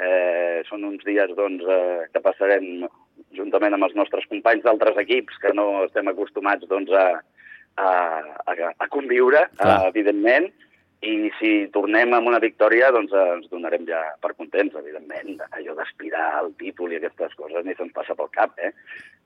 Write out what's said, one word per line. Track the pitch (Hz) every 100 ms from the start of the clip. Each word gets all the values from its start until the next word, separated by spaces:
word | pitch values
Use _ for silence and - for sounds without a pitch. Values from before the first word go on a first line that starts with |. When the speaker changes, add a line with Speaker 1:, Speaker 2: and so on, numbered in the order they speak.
Speaker 1:
Eh, | 92 92 90 87 87 85 78
són | 104
uns | 104 98 101
dies, | 101 95 90
doncs, | 101 90
eh, | 87 92 90 87 80
que | 95
passarem | 95 - 98 98 92 87 87 _ _ _ -
juntament | 92 101 98 104 98
amb | 95
els |
nostres | 101 98 95 -
companys | 104 113 113
d'altres | 117 107 107 104
equips | 101 127 - -
que | 101
no | 101 104 101
estem | 92 110 98
acostumats, | 92 101 107 101 101 87
doncs, | 98 95
a, | 95 92 82 - _ - - _ -
a, | 98 90 87 80 76 73
a, | - 87 85
a | - -
conviure, | 143 135 123 127 147 180
Speaker 2:
Clar. | - 98 98
Speaker 1:
eh, | 95
evidentment. | 110 104 101 110 135 190 _ _ _ _ -
I | 110 107 107
si | - 110 107 98
tornem | 104 101 110 120
amb | 120 117
una | 117
victòria, | 113 - 107 113 135
doncs, | 120 98
eh, | 98 90
ens | 87 80
donarem | 87 82 85 85
ja | 82 78 73
per | 78
contents, | - 78 92 101 78
evidentment. | 71 78 76 76 78 76 -
Allò | - 76 78
d'aspirar | - - - 80 80 73
al | 85 73
títol | 90 90 87
i | 80
aquestes | 85 - 82 -
coses | 76 85
ni | 90 90
se'ns | 87
passa | - 78 80
pel | 73
cap, | - 110 -
eh? | 92 - - - - _